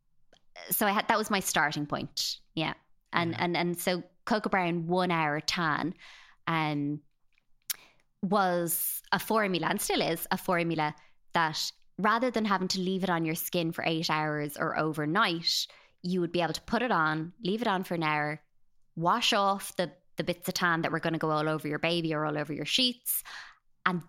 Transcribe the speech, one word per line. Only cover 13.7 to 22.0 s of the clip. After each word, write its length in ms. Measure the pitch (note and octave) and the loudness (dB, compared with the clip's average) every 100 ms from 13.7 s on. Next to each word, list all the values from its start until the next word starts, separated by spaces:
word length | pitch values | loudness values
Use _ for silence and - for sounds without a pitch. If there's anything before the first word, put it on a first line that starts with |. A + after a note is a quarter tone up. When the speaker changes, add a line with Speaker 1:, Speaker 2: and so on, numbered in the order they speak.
Speaker 1:
for 120 | E3+ - | -2 -2
eight 220 | D#3+ E3+ | 0 0
hours 460 | D#3 D#3 D3+ D3 - | 0 0 -2 -4 -2
or 220 | D#3+ - | -2 0
overnight, 880 | D#3 D3+ D3+ F#3+ G#3+ E3+ E3 - - - - _ | 0 0 0 2 2 0 -2 -2 -4 -10 -20 _
you 180 | F3+ F#3 | -4 -2
would 120 | E3+ | 0
be 80 | F3 | 0
able 120 | D#3+ | 0
to 80 | D#3+ | -2
put 200 | - A3+ | -2 -2
it 80 | B3 | 0
on, 420 | F3+ D#3 D#3 E3 - | 2 2 0 -4 -6
leave 200 | F3+ G#3+ | -4 -2
it 60 | A#3 | 0
on 160 | F#3 | 0
for 100 | F#3+ | -2
an 80 | E3+ | -2
hour, 380 | D#3 D3+ D3 D#3 _ _ - _ _ - | 0 0 -2 -4 _ _ -20 _ _ -2
wash 360 | E3+ A3 - | 0 2 2
off 420 | A3 G3 G3 - - | 4 2 0 -4 -4
the, 140 | F3 - _ - | -4 -6 _ -6
the 80 | |
bits 220 | F3 E3+ - | -4 -4 -4
of 60 | |
tan 280 | - F3 E3 | 0 2 2
that 100 | D#3 | 0
were 80 | D#3+ | 0
gonna 180 | E3+ D#3+ | -2 0
go 120 | D#3+ | 0
all 180 | D3+ D#3 | 2 0
over 180 | D#3 D3 | -2 -2
your 120 | D3+ | -2
baby 360 | E3 E3+ | 0 0